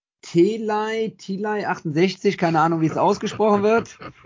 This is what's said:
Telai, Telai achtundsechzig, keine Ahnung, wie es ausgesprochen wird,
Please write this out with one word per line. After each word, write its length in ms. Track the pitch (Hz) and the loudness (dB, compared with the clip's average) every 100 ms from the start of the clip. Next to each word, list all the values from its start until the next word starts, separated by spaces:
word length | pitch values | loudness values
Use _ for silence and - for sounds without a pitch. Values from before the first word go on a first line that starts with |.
| _ _ | _ _
Telai, 920 | - 170 190 220 214 214 214 220 220 - | -2 2 2 2 -4 -2 -2 -4 -4 -8
Telai 500 | - 190 214 208 165 | -10 -6 -4 -4 -4
achtundsechzig, 680 | 180 165 147 185 185 202 - | -4 -4 0 0 0 -2 0
keine 220 | 170 165 | 2 2
Ahnung, 200 | 160 165 | 2 2
wie 60 | 160 | 0
es 100 | - | 2
ausgesprochen 680 | 170 202 220 - 214 202 | 0 0 -4 0 2 2
wird, 360 | 208 226 - - - - | 4 2 0 -12 -18 -18